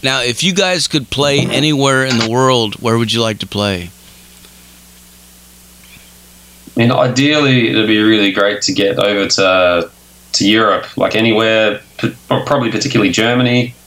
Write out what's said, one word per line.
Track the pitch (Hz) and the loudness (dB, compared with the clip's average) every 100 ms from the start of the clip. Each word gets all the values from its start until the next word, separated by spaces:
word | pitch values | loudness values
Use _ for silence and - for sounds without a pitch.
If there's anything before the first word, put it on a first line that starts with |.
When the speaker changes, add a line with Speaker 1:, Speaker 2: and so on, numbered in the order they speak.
Speaker 1:
Now, | 135 135 | -2 -2
if | 123 120 | -2 -2
you | 175 | -2
guys | 185 190 180 - | 0 0 0 -2
could | 156 123 | -4 -4
play | - 143 143 | -2 0 0
anywhere | - 123 151 147 139 131 | 0 0 0 2 2 2
in | 131 120 | 2 0
the | 113 | 0
world, | 120 131 127 110 - | 2 2 2 0 -4
where | 117 117 | 0 0
would | 113 | 0
you | 113 | 0
like | 113 107 | -2 -4
to | 98 | -6
play? | 101 101 92 87 - - - - - - - - - - - - - - - - - - - - - - - - - - - - | -4 -2 -4 -8 -18 -20 -20 -20 -20 -20 -20 -20 -20 -20 -20 -20 -20 -20 -20 -20 -20 -20 -20 -20 -20 -20 -20 -20 -20 -20 -20 -10
Speaker 2:
I | - | 0
mean, | 117 | 0
ideally, | 127 131 120 143 151 143 127 113 | 2 0 2 0 2 2 2 2
it'd | 110 110 | 0 2
be | 107 | 2
really | 107 107 101 | 2 2 2
great | 98 101 104 | 2 0 0
to | - | -4
get | 95 98 98 | -2 -2 0
over | 101 101 95 | 0 0 -2
to, | - 95 92 90 87 82 - - - - | 0 2 2 2 0 -4 -12 -20 -20 -10
to | - 98 | -2 2
Europe, | 107 110 92 - - | 2 2 0 -4 -4
like, | - - | -2 0
anywhere, | 113 107 113 110 107 - - - | 0 2 2 2 0 -2 -12 -8
p-, | - - - | -8 -8 -4
probably | 123 - 143 117 | -4 0 -2 -2
particularly | 110 139 120 101 | -4 -2 0 0
Germany. | 85 113 123 123 123 123 - | 0 0 2 2 0 -2 -8